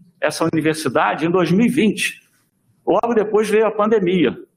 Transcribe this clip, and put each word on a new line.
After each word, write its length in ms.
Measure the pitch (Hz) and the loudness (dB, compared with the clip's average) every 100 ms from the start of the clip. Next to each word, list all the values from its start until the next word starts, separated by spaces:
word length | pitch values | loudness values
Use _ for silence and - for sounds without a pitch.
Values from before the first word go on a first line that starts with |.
| _ - | _ -6
essa 260 | 143 - 165 | -6 -2 -2
universidade 760 | 160 156 156 139 143 196 185 165 | 0 0 -2 -2 0 0 -2 0
em 40 | |
dois 220 | 185 165 | 0 2
mil 140 | 185 240 | 2 2
e 40 | |
vinte. 520 | 262 214 - - - _ _ _ _ _ _ - | 2 0 0 -6 -8 _ _ _ _ _ _ -2
Logo 260 | 185 233 | 0 0
depois 360 | 214 196 208 202 | -2 0 0 2
veio 180 | 208 214 | 2 0
a 40 | |
pandemia. 640 | 214 214 226 175 185 123 85 - | 0 0 2 2 2 0 -2 -14